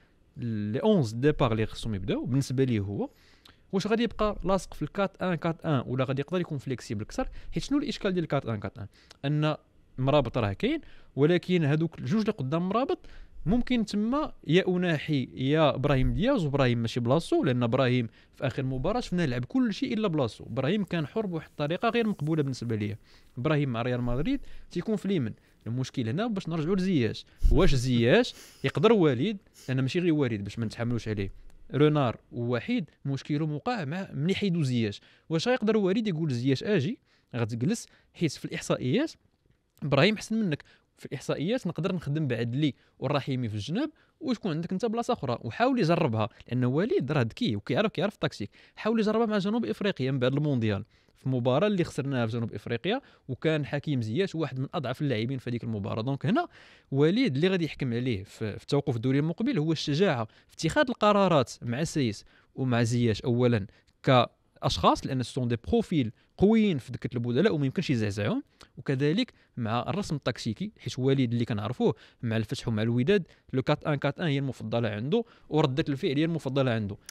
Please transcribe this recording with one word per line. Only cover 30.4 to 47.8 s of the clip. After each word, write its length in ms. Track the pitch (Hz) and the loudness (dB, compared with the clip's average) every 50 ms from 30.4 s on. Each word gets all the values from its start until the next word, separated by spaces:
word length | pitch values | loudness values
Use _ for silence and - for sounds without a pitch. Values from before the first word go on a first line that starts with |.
| 101 | -4
باش 160 | 101 - 117 | -6 -6 -4
ما 60 | 113 | -6
نتحملوش 420 | 104 - - 117 120 120 113 - 110 | -6 -4 -4 -4 -2 -2 -4 -2 -4
عليه، 240 | 107 101 98 92 - - - - - - - - - | -4 -2 -4 -4 -6 -10 -18 -20 -20 -20 -12 -4 0
رونار 440 | 131 147 151 151 151 139 117 - - _ - | 4 4 4 4 4 2 0 -2 -4 _ -12
ووحيد 580 | - 120 120 120 123 117 - - 247 254 160 - - _ - | -8 -6 -4 -2 -2 -2 -2 -2 -2 -2 -4 -6 -10 _ -6
مشكلهم 460 | 139 135 131 - - 151 147 160 156 | -6 -6 -4 -4 -4 -2 -2 -2 -2
وقع 340 | 147 143 - 247 247 220 160 | -4 -4 -4 -4 -4 -4 -4
مع 220 | 135 165 190 196 - - | -6 -6 -8 -8 -8 -6
ملي 220 | 135 147 180 196 | -2 0 0 0
حيدوا 280 | - 208 202 170 170 147 | 0 0 0 0 0 0
زياش. 380 | 127 123 120 113 101 98 - _ - _ _ _ - | 0 2 0 0 0 -2 -6 _ -20 _ _ _ -4
واش 180 | 156 165 - 240 | -4 -2 0 0
غيقدر 300 | 254 254 214 208 220 220 | 0 0 2 2 2 2
وليد 300 | 196 180 190 247 220 190 | 2 2 2 0 0 -2
يقول 240 | 160 151 165 156 | -2 -2 -2 -2
زياش 320 | 127 117 123 139 135 - - | 0 0 2 2 0 0 0
اجي 360 | - 214 175 123 180 254 - _ _ _ _ _ _ - | 0 2 2 2 0 -4 -6 _ _ _ _ _ _ -4
غتجلس؟ 520 | 120 117 107 120 113 127 175 233 - - - _ _ _ _ _ | -4 -4 -2 -2 -2 0 0 -2 -2 -6 -12 _ _ _ _ _
حيت 180 | - 175 151 | -4 -4 -4
في 140 | - - - | -4 -4 -10
الاحصائيات 640 | 156 - 165 - - 165 - 123 123 147 233 311 311 - _ _ _ _ _ _ _ _ _ _ _ _ - - | -10 -8 -8 -4 -4 -4 -2 0 0 0 0 0 -2 -4 _ _ _ _ _ _ _ _ _ _ _ _ -8 -4
ابراهيم 320 | 143 143 139 151 208 220 | 0 4 4 4 4 2
احسن 200 | - - - 214 | 0 -4 -4 -2
منك 280 | 226 214 180 147 - - _ - _ _ _ _ _ | -2 0 0 -2 -4 -6 _ -20 _ _ _ _ _
في 80 | - | -14
الاحصائيات، 640 | - 147 139 - - 147 - 139 185 240 262 - 175 | -12 -10 -8 -4 -4 -4 -2 -2 -2 -2 -2 -2 -4
نقدر 280 | 160 - 156 190 190 | -4 -2 -2 -2 -2
نخدم 320 | 165 - 139 143 156 160 131 | -4 -4 -4 -2 -2 0 0
بعدلي 460 | 120 113 120 120 117 139 156 147 - _ _ _ _ - | 0 0 -2 -2 0 0 0 0 0 _ _ _ _ -6
والرحيمي 500 | - 135 147 143 - 143 135 127 123 110 | -4 -2 -2 -2 -2 -2 -4 -2 -2 -4
في 60 | 104 | -4
الجناب، 340 | 107 98 - 165 233 302 302 - _ _ _ _ - | -4 -4 -4 -4 -4 -4 -4 -6 _ _ _ _ -8
وتكون 320 | - 269 240 - - 196 | -4 -4 -4 -2 -2 -4
عندك 200 | 147 160 170 - | -4 -4 -4 -4
انت 140 | 190 185 - | -4 -2 -2
بلاصه 280 | 233 214 233 240 - 233 | -2 -2 -2 -2 -2 -4
اخرى، 240 | - - 123 117 - | -2 -2 -4 -4 -4
وحاول 380 | - 120 - - 226 262 269 240 | -4 -6 -2 0 2 2 2 2
يجربها، 500 | 180 151 170 170 170 131 107 110 107 101 - - - - | 2 2 2 2 2 2 2 0 0 -2 -4 -10 -10 -6
لان 180 | 120 127 127 | -2 0 0
وليد 460 | 123 131 156 196 262 370 392 151 123 | 2 2 2 0 2 0 0 0 0
راه 100 | 151 147 | 0 0
ذكي 340 | 117 110 - - 247 175 107 | 0 0 -2 -2 -2 -2 -2
وكيعرف، 360 | 101 - - 123 131 | -2 -2 -2 0 0